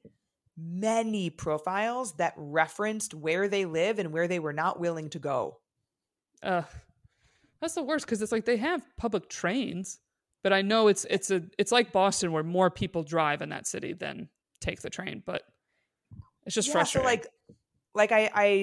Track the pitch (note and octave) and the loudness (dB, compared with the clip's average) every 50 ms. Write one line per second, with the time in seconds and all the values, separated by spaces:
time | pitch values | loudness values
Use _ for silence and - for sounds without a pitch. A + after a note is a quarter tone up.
0 | - - _ _ _ _ _ _ _ _ - - D#3+ E3 E3+ F3+ G3+ A3 A3+ A3+ | -20 -20 _ _ _ _ _ _ _ _ -18 -14 -12 -10 -6 -4 -2 0 2 2
1 | A3+ A3 G#3+ G#3 F#3 E3+ D#3 - - E3 D3+ D3+ - F3+ F#3 G3 G#3+ A3+ A#3+ B3 | 0 0 0 0 -2 -2 -4 -4 -4 -2 -2 -2 -2 -2 -2 0 -2 -2 -2 -4
2 | C4 G#3+ D#3 D3 F3 E3 - - D3+ C#3+ D3 D#3+ D#3+ D#3 - - G#3 G#3+ A3 G#3+ | -6 -6 -4 -2 -2 -2 -2 -4 -10 -4 0 0 0 0 0 -4 -4 -4 -4 -4
3 | G#3+ - - D#3 D3 D#3+ E3 F3+ G3 G3+ G3 G3+ F#3+ F3 D#3+ D#3+ E3+ G3+ A3+ G#3 | -6 -8 -8 -6 -2 0 0 2 2 0 0 0 -2 0 0 0 2 2 2 0
4 | G3 D#3+ D3+ D#3+ F3 E3+ F#3 F3 D#3 D3+ C#3+ D3 D#3+ F#3 - - E3+ E3+ E3 D#3+ | -2 -2 0 0 0 0 0 -2 -2 -4 -2 0 0 -2 0 0 -2 -2 -2 -4
5 | D#3 D3+ - E3 C3+ D3 C#3 B2+ G#2+ C#2 - - _ _ _ _ _ _ _ _ | -6 -8 -10 -6 -4 -2 0 0 -2 -2 -6 -12 _ _ _ _ _ _ _ _
6 | _ _ _ _ _ _ _ _ - - F#3 F3 D#3+ - - - - _ _ _ | _ _ _ _ _ _ _ _ -4 -2 -2 -2 -2 -4 -12 -20 -20 _ _ _
7 | _ _ _ _ _ _ _ _ _ _ _ - - E4 - F4+ D4+ B3 D#4+ D4+ | _ _ _ _ _ _ _ _ _ _ _ -8 -8 -6 -4 -4 -2 0 -2 -2
8 | - - A#3 G3+ G#3+ G#3 A#3+ A3 - - B3 A3 A3 D#4 F4+ D#4 - _ _ - | 0 -2 -2 -2 -2 0 -2 0 2 2 0 2 2 0 -2 -2 -4 _ _ -6
9 | - A#3 G#3 G3 - - - - - F3 G3 C4+ B3+ - - F3 F#3+ - - - | -4 -2 -2 -2 -4 -6 -10 -4 -2 -2 0 0 -2 -2 -4 -6 -8 -10 -12 -16
10 | _ _ _ _ _ _ _ _ - G3 G3 G3 G3 G3 G#3+ A3+ A3 G#3+ G3 G3+ | _ _ _ _ _ _ _ _ 2 2 4 4 4 4 4 6 6 6 6 4
11 | - - - F#3+ - - G3 F#3 E3 F3+ - - G3+ - A#3 B3 A#3+ A#3 - F#3+ | 2 -2 -2 -2 0 0 -2 -2 -2 -4 -2 -2 0 4 4 4 4 4 4 4
12 | F#3 G3 F#3 - - F3 D#3+ D#3 D#3 E3 F3 F3+ F#3 F3+ E3+ - - F3 - E3+ | 4 4 2 2 -2 0 0 0 -2 0 2 4 4 4 4 2 -4 -4 -2 -4
13 | D#3+ D3 D#3+ E3 D#3 D3 D3 - D#3 D3+ - - - - - - - - - F3+ | -4 -2 0 0 2 2 0 -2 -4 -8 -8 -8 -8 -6 -8 -6 -6 -8 -8 -8
14 | - D3 C#3+ - - D#3 _ _ _ _ _ - - F#3 F#3 - - - - - | -8 -8 -8 -10 -12 -14 _ _ _ _ _ -10 -6 -6 -6 -6 -8 -10 -10 -8
15 | F#2 F#2 - - - - F3+ - - _ _ _ _ _ _ _ _ _ _ _ | -10 -8 -10 -10 -8 -6 -8 -8 -8 _ _ _ _ _ _ _ _ _ _ _
16 | _ _ - - - _ _ _ - A3+ - A3 G3+ C4 D4 - - - - C4+ | _ _ -20 -20 -20 _ _ _ -10 -4 -2 -2 0 2 2 2 2 2 2 2
17 | C4 B3+ A#3+ - - - _ _ _ - - _ _ _ _ _ _ _ - G#3 | 2 2 2 0 -2 -6 _ _ _ -20 -20 _ _ _ _ _ _ _ 2 2
18 | G#3+ G#3 A3+ G#3+ G#3+ G#3+ - G#3 G#3 G3+ G3+ G3 | 4 4 6 4 4 4 2 4 4 6 6 4